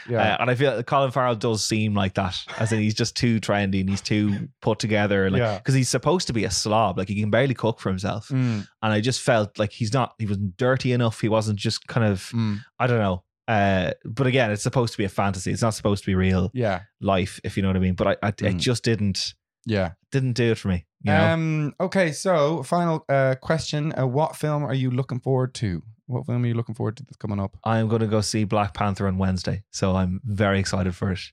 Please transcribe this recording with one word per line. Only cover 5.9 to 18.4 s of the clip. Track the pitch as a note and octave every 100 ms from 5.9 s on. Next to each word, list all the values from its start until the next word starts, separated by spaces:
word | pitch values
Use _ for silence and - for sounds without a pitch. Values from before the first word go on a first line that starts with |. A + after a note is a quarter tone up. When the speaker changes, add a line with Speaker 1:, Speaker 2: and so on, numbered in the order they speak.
| C3 D3 F3+ -
Speaker 2:
to |
be | A#2
a | F#2
slob, | - A2 G#2+ G#2+ F2+
like, | F#2+
he | G2+
can | G#2+
barely | A2+ C#3
cook | A#2+ A2 -
for | -
himself. | F#2 F#2+ F#2+ -
Speaker 1:
Mm. | C3 B2 A2 F#2+ _
Speaker 2:
And | A2
I | G#2+
just | A2+ A2+
felt | - A#2 G#2 -
like | G#2+
he's | - A2
not, | C3 A#2 -
he | G#2+
wasn't | G2+ G2+ -
dirty | B2+ C3 B2+
enough. | B2 A#2 -
He | A2+
wasn't | A2 G#2+ G#2
just | A2+ - -
kind | B2 A2
of, | F#2+ -
Speaker 1:
Mm. | A#2 A2 G2+ - -
Speaker 2:
I | B2
don't | A#2+
know. | G2+ F2+ - _ -
Uh, | G#2+ G2 F#2+ E2+ -
but | - A2 C3
again, | C3 A2+
it's | G#2
supposed | B2+ C3 A#2
to | -
be |
a | G2
fantasy. | - G2+ F#2 F#2
It's | F#2+
not | A#2
supposed | G2+ G#2+ G2+
to | -
be |
real | F#2 F#2 F#2 F#2
Speaker 1:
Yeah. | B2+ A2+ F#2 G2 _
Speaker 2:
life, | G2 F#2+ F#2+ -
if | F#2 G2+
you |
know | F#2+
what | F#2
I |
mean. | F#2
But | F2+ G2
I, | -
I, | G2+
it |
Speaker 1:
Mm. | -